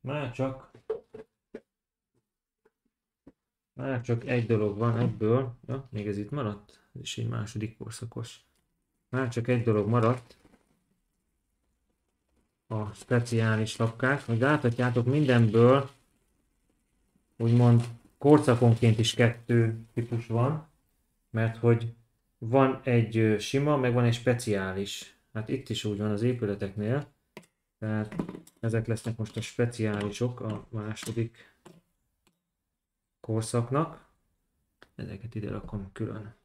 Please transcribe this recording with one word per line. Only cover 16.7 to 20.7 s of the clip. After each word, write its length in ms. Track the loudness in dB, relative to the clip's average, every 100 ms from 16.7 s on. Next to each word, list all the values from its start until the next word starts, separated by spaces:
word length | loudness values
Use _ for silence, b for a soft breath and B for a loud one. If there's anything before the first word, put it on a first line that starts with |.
| _ _ _ _ _ _ _
úgymond 480 | 2 6 8 6 4 -12 _ _
korszakonként 800 | 6 6 8 4 6 6 4 4
is 160 | 0
kettő 720 | 4 2 2 0 2 2 -2 -8
típus 340 | -8 -4 -6 -2
van. 420 | 0 0 -2 -8